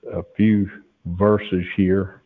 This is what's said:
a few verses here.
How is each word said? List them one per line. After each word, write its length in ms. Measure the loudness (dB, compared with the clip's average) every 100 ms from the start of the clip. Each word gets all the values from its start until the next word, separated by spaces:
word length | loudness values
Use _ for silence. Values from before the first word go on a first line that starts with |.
| -10
a 120 | -10 -12
few 360 | 0 2 2 0 -8 _ _
verses 600 | -12 0 2 2 0 -6 -4 0
here. 460 | 2 2 -2 -10